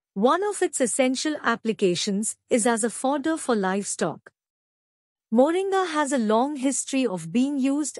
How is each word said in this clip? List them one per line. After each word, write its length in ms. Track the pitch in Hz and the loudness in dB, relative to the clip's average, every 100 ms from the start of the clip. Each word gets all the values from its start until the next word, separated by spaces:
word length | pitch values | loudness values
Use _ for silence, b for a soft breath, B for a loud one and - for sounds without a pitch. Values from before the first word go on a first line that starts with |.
| _ | _
One 280 | 196 240 339 | 0 2 2
of 200 | 415 381 | 0 -2
its 180 | 359 - | -2 0
essential 560 | 247 - 262 262 311 294 | -2 0 0 0 -4 -2
applications 920 | 240 233 226 - 190 175 214 196 220 - - | -2 -2 -2 0 0 0 -2 -2 -4 -8 -2
is 160 | 247 240 | 0 2
as 200 | 226 226 | 2 -2
a 40 | |
fodder 460 | - 262 294 320 320 | -2 -2 -2 -2 -2
for 220 | - 220 | 0 0
livestock. 760 | 185 202 190 - 170 - - _ _ _ _ _ _ _ _ _ - | 0 -2 -4 -4 -4 -6 -16 _ _ _ _ _ _ _ _ _ 0
Moringa 580 | 220 285 349 392 381 359 | 4 4 4 0 0 0
has 220 | 302 277 | 0 0
a 40 | 269 | 0
long 380 | 208 220 277 294 | 2 2 2 -2
history 500 | 269 254 - 269 240 | -2 -2 -2 -2 -2
of 280 | 185 165 | -2 -2
being 260 | 226 277 285 | 0 0 0
used 400 | 269 285 294 | 0 0 -2